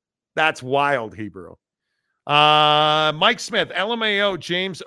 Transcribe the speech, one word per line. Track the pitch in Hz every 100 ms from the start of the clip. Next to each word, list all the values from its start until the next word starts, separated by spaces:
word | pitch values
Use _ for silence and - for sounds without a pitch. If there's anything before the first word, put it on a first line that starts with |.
| _ _ _
That's | - 156 151
wild, | 127 139 143 139 110
Hebrew. | 98 104 90 85 87 _ _ _ _ _ _ -
Uh, | 147 151 151 151 151 151 156 156
Mike | 151 202 240
Smith, | - 208 160
L | 175 202
M | 233
A | 220 202
O, | 202 180
James | - 175 190 170